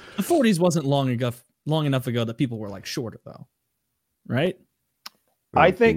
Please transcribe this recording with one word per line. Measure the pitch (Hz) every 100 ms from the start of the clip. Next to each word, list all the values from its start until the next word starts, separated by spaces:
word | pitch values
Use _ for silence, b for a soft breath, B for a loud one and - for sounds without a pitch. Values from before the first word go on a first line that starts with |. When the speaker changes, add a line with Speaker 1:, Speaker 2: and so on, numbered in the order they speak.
| B B
Speaker 1:
The |
forties | - 339 226 165
wasn't | 180 160 139
long | 139 131
enough, | 120 123 120 _ _ 143
long | 156 147
enough | 131 123
ago | 120
that | 113 113
people | 127 110
were, | 101
like, | 98 -
shorter, | - 110 -
though, | - - - _ _ _ _ _ _ _ -
right? | 123 180 - _ _ _ _ - _ _ _ _
Speaker 2:
I | - 170
Speaker 3:
I |
Speaker 2:
think | 185 233